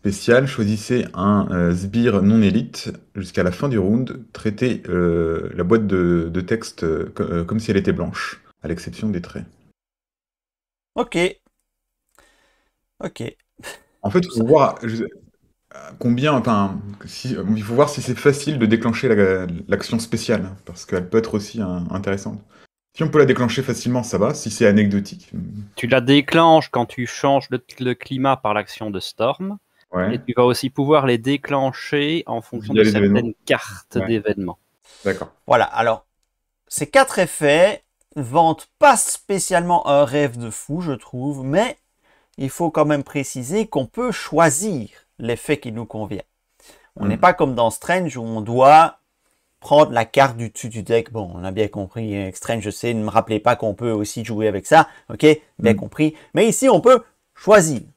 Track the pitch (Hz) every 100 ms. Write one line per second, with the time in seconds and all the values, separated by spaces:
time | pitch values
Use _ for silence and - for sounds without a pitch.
0 | 101 98 - 120 139 131 104 107 - 123
1 | - 87 98 104 95 90 87 87 98 110
2 | 117 101 101 113 101 92 - - - -
3 | _ - 90 - 90 90 143 117 95 113
4 | 131 - - - 110 101 127 95 - 90
5 | 87 85 82 82 - - 87 113 104 92
6 | 87 85 82 85 90 113 - - 82 80
7 | - - - 85 85 110 110 98 95 90
8 | 85 - - - _ _ - 170 - 175
9 | 214 175 175 - 175 _ _ _ _ _
10 | _ _ _ _ _ _ _ _ _ -
11 | 240 165 180 - _ _ _ _ _ _
12 | _ _ _ _ _ _ _ _ _ _
13 | - - 113 - _ _ - - _ _
14 | 104 180 175 113 113 151 127 - 113 113
15 | 110 - _ _ _ _ _ 69 71 -
16 | 120 120 147 139 117 107 98 95 - -
17 | - - 127 120 92 107 104 120 143 -
18 | 123 123 147 139 - 147 110 113 117 110
19 | 127 104 98 95 90 85 - 98 - 117
20 | - 113 - 107 90 98 - 87 - 92
21 | 90 113 113 107 101 113 95 90 87 95
22 | 101 98 110 107 - _ _ _ _ -
23 | 160 151 131 127 123 - 131 117 123 123
24 | 113 95 107 - - - 110 104 104 98
25 | 98 - _ 92 90 101 104 - 117 131
26 | 120 143 143 165 165 160 - 127 117 -
27 | 120 - 143 139 - 123 _ - 127 123
28 | - 135 135 131 104 104 101 - 110 98
29 | - - 113 143 190 202 _ _ _ -
30 | - 120 - 123 123 123 131 - 139 151
31 | 135 120 120 143 - 139 135 - - 147
32 | 143 165 - 117 - 120 104 107 107 104
33 | 101 104 117 - - 127 - 95 _ 120
34 | - 113 104 101 90 85 _ _ _ -
35 | 101 92 - _ - 123 104 113 117 110
36 | _ _ _ _ _ _ _ - 147 269
37 | 262 - 175 - 147 151 190 202 _ _
38 | _ 151 120 147 165 156 - _ 294 240
39 | - - _ 196 - 180 175 175 - 143
40 | 143 143 143 120 117 - - 156 175 131
41 | - 127 135 143 131 160 240 - _ _
42 | _ _ _ - 135 - 170 160 151 147
43 | 135 147 131 131 123 202 214 151 123 -
44 | 247 - - 151 165 131 214 156 104 _
45 | _ _ 117 117 - 147 123 110 113 110
46 | 104 98 - _ _ _ _ _ _ -
47 | 101 98 175 180 147 120 117 - - 180
48 | 170 127 113 110 107 120 135 156 160 -
49 | _ _ _ _ _ _ - 143 151 120
50 | 113 - 135 117 117 - 117 113 98 117
51 | 113 113 92 90 92 95 104 104 95 117
52 | 110 101 95 90 - 117 104 - 120 113
53 | 107 104 110 107 120 120 113 101 120 107
54 | 104 - 110 107 110 98 - 160 147 -
55 | _ 113 151 151 _ - 113 101 107 -
56 | 156 156 _ - 220 - 262 190 233 247
57 | - _ _ _ - 214 160 123 -